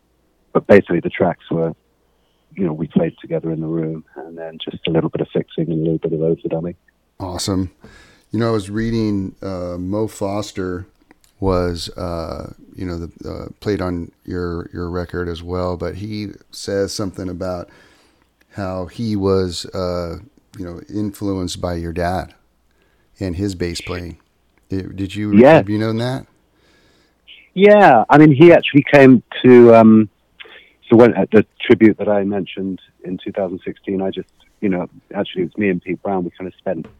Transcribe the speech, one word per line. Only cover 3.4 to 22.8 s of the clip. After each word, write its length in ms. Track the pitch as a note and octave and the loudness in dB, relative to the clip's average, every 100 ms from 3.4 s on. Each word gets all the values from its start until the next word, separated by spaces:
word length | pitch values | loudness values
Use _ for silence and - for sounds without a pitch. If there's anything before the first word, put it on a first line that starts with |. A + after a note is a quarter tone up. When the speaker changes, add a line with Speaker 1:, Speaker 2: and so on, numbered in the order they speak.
| E2 | -6
Speaker 1:
in 100 | D#2+ | -6
the 60 | D#2 | -6
room, 380 | E2 D#2+ D#2+ - | -6 -6 -8 -14
and 220 | - E2 E2 | -20 -18 -16
then 220 | E2 D#2+ | -16 -14
just 280 | - - - | -14 -10 -4
a 40 | |
little 180 | D#2+ - | -4 -4
bit 140 | - | -6
of 60 | - | -6
fixing 400 | F2+ - - D#3+ | -6 -6 -8 -6
and 80 | D#2+ D#2+ | -4 -4
a 40 | |
little 200 | D#2+ E2 | -4 -4
bit 20 | |
of 80 | D#2+ | -4
overdubbing. 540 | D#2+ E2 - E2 F2 - _ _ _ - | -4 -4 -6 -8 -8 -14 _ _ _ -18
Speaker 2:
Awesome. 520 | F#2+ F2 - F#2 F#2 _ - _ _ _ _ | -14 -10 -6 -6 -6 _ -20 _ _ _ _
You 80 | G#2+ | -6
know, 80 | A#2 | -2
I 20 | |
was 180 | A2 F#2+ | -4 -6
reading, 640 | G#2+ A2+ A2+ G#2+ G2+ F#2+ - | -6 -4 -4 -2 -4 -6 -10
uh, 380 | G2 F#2 F2+ F2 | -12 -10 -10 -10
Mo 280 | F#2 G#2 G#2+ | -8 -6 -6
Foster 800 | - G2 G2+ G2+ - F#2 F2+ F#2 _ _ _ _ _ | -6 -8 -6 -8 -8 -8 -8 -12 _ _ _ _ _
was, 480 | F#2+ F2+ F2 E2+ - - | -2 -2 -2 -6 -12 -12
uh, 560 | F2 E2+ D#2+ - - - _ | -10 -10 -10 -12 -14 -20 _
you 100 | - | -14
know, 140 | F#2 E2+ | -10 -10
the, 320 | E2 - F2 | -12 -14 -16
uh, 180 | F2 - - | -14 -16 -10
played 200 | G#2+ F#2+ | -6 -4
on 320 | F2+ F2 E2+ _ - | -6 -8 -10 _ -12
your, 420 | F2+ F2 E2+ - | -8 -8 -8 -10
your 180 | F2 F2 | -10 -8
record 380 | F2 E2+ F2 F2 | -8 -8 -8 -8
as 140 | E2 | -10
well, 340 | F2 F2+ F2+ F2+ | -10 -6 -6 -6
but 160 | F2+ F2+ | -8 -10
he 320 | G#2+ G#2 G2+ - _ | -10 -10 -12 -14 _
says 420 | - - G2+ G2 | -14 -6 -4 -4
something 360 | - G2 - F#2 | -6 -10 -10 -12
about 400 | F2 F#2 F2+ - _ _ _ _ _ _ _ _ | -10 -8 -10 -14 _ _ _ _ _ _ _ _
how 340 | - F#2 F#2 F2 | -12 -10 -10 -10
he 300 | - A#2 G#2 | -10 -6 -2
was, 480 | G2 F#2+ F#2 F2 - | 0 0 -2 -6 -10
uh, 520 | G2 F2+ F2 E2+ E2 - _ _ G#2+ | -8 -6 -6 -8 -12 -18 _ _ -18
you 60 | F2 | -16
know, 140 | F2 - | -16 -12
influenced 640 | G#2 G#2+ - G2+ F#2+ F2+ F2+ | -10 -8 -8 -6 -6 -6 -8
by 160 | F2+ | -8
your 180 | F2 E2+ | -8 -8
dad 400 | E2+ F2 F2+ - _ _ _ _ _ | -6 -4 -6 -10 _ _ _ _ _